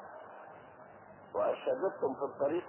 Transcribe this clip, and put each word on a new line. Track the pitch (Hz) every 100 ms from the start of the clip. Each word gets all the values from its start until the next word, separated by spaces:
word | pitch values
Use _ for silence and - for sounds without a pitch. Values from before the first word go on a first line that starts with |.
| - - - - - - - - - - - - -
وأرشدتهم | 98 117 123 143 131 190 - 147
في | 131
الطريق | 135 - 143 175